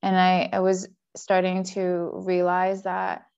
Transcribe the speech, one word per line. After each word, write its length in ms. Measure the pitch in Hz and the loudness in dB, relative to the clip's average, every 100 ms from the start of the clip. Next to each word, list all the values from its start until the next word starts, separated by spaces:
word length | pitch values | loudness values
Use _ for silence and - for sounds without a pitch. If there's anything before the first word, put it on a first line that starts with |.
And 140 | 190 185 | 2 4
I, 320 | 185 185 - | 4 4 2
I 80 | 196 | 0
was 280 | 185 190 190 _ _ - | 2 0 -2 _ _ -20
starting 480 | - 185 185 185 | 0 2 2 0
to 460 | 185 190 185 180 170 | -4 -4 -2 -2 -4
realize 720 | - 190 180 180 180 185 196 | -6 -2 0 2 2 0 -2
that 420 | 190 185 190 185 - | -4 -4 -4 -6 -12